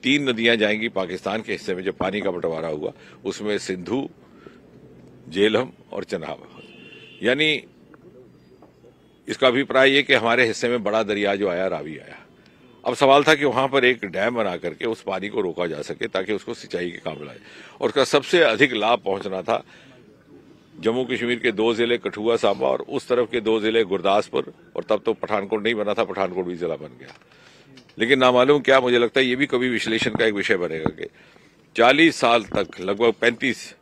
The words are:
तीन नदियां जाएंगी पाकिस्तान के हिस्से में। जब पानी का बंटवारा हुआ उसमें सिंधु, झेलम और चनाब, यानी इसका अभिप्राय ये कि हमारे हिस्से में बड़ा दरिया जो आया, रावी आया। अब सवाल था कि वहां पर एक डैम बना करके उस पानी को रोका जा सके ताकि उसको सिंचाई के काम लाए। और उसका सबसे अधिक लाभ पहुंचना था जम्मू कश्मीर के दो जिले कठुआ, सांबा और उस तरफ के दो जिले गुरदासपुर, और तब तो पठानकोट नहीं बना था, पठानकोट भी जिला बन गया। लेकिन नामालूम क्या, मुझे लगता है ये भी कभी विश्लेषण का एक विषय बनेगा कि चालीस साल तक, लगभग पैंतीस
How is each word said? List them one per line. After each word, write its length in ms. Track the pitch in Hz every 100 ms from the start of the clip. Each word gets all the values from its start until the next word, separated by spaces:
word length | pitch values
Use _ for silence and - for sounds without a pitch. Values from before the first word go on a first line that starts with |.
तीन 260 | 123 147 139
नदियां 280 | 113 117 117
जाएंगी 320 | 104 107 117
पाकिस्तान 520 | 95 92 92 95 107
के 100 | 110
हिस्से 240 | 92 - 92
में। 80 |
जब 140 | 92 92
पानी 240 | 92 101
का 100 | 95
बंटवारा 360 | 87 82 80 80
हुआ 240 | 76 78 - - - 95
उसमें 320 | 92 104 104
सिंधु, 520 | - 92 90 123 - - - - - - - - - - - - -
झेलम 400 | 82 104 113 131 - -
और 100 | -
चनाब, 600 | 95 95 73 73 - - - - - - - -
यानी 400 | 101 135 156 143 - _ - - - - - _ _ _ - _ - _ _ _ -
इसका 200 | - 131
अभिप्राय 440 | 123 139 131 135
ये 120 | 139
कि 100 | 135
हमारे 340 | 131 113 117 120
हिस्से 220 | 104 120
में 140 | 123
बड़ा 200 | 101 110
दरिया 320 | 104 104 101 101
जो 140 | 101
आया, 180 | 87 95
रावी 300 | 82 76 73
आया। 200 | - - - _ - _ _ - -
अब 80 |
सवाल 300 | 123 135 139
था 120 | 147 151
कि 100 | 143
वहां 220 | 120 135
पर 180 | 135 123
एक 200 | 117 101
डैम 300 | 87 107 120
बना 220 | 101 87
करके 280 | 85 76 -
उस 160 | 110
पानी 280 | - 95 101
को 120 | 107
रोका 260 | 92 80 87
जा 140 | 76
सके 260 | 76 85 113
ताकि 260 | 95 95
उसको 200 | 101 -
सिंचाई 380 | 117 - 90 90
के 60 | 85
काम 280 | 82 76 73
लाए। 120 | - - - - -
और 60 | 131
उसका 160 | 143
सबसे 380 | 127 147 131 180
अधिक 320 | 151 113 143
लाभ 260 | 104 104 120
पहुंचना 420 | 104 98 95 95
था 220 | 90 117 - - - - - _ _ - - - _ -
जम्मू 240 | 110 120 123
कश्मीर 340 | 120 120 120
के 120 | 110
दो 220 | 101 113
जिले 240 | 110 117 120
कठुआ, 380 | 101 98 110 117
सांबा 320 | 107 101 131
और 140 | -
उस 260 | - 139 -
तरफ 240 | 123 113
के 100 | 120
दो 180 | 110 113
जिले 240 | 107 113
गुरदासपुर, 680 | 101 95 90 101 - - - - - -
और 80 |
तब 180 | - 107 -
तो 80 |
पठानकोट 500 | 107 - 104 98 107
नहीं 120 | 104 113
बना 180 | 101
था, 100 | 101
पठानकोट 420 | 113 95 95 90 90
भी 100 | 87
जिला 200 | 85 76
बन 120 | 73
गया। 260 | 64 65 - _ _ - - _ - _ -
लेकिन 200 | 117 135
नामालूम 420 | 127 123 127 147
क्या, 180 | 123 135
मुझे 180 | 123 123
लगता 220 | 117 135
है 60 | 131
ये 100 | 123
भी 100 | 143
कभी 240 | 123 127
विश्लेषण 420 | 117 113 113 120
का 140 | 107 110
एक 80 |
विषय 240 | 101 95 95
बनेगा 320 | 87 80 78
कि 180 | 78 82 _ - _ _ _ _ -
चालीस 400 | 117 143 165 -
साल 280 | 120 117
तक, 240 | 101 107 98 -
लगभग 340 | 92 101 117 110
पैंतीस 540 | 120 120 135 110 - -